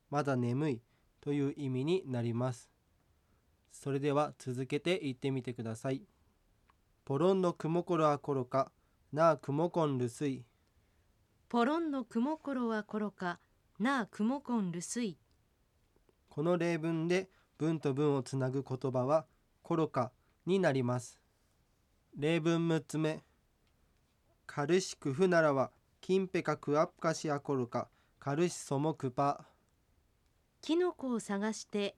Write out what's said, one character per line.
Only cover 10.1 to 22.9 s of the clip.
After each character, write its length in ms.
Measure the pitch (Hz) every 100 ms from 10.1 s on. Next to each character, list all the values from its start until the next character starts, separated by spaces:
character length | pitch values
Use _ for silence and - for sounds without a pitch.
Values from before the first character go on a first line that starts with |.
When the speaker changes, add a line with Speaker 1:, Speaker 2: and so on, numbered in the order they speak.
| - 147
Speaker 1:
イ。 200 | 127 - _ _ _ _ _ _ _ _ _ -
Speaker 2:
ポ 160 | 240
ロ 140 | 233 320
ン 120 | 330
の 140 | 269
ク 160 | 233 226
モ 160 | 262 320
コ 160 | -
ロ 240 | 262 233 220
ア 60 |
コ 160 | 208 214
ロ 120 | 208
カ、 300 | - 180 170 _ _ _ -
ナ 240 | 208 277
ー 40 | 196
ク 160 | -
モ 200 | 214 277
コ 180 | 269 240
ン 100 | 185
ル 120 | 170
ス 200 | - 240
イ。 140 | 226 156 _ _ _ _ _ _ _ _ _ _ _
Speaker 1:
こ 140 | -
の 160 | 165 180
例 180 | 170 165
文 320 | 165 165 170
で 220 | 180 185 _ _ -
文 240 | 151 165
と 140 | 147
文 220 | 131 151 139
を 60 |
つ 140 | 120 135
な 140 | 131
ぐ 120 | 135
言 300 | 135 131 135
葉 140 | 127 123
は 180 | 156 - _ _ _
コ 120 | -
ロ 140 | 165 156
カ 240 | 135 113 _ _ _
に 160 | 165 190
な 100 | 170
り 120 | 135
ま 180 | 120 123
す。 220 | - - _ _ _ _ _ _ _ _ _
例 240 | - 147 165
文 300 | 160 165 170
六 160 | 160
つ 120 | 156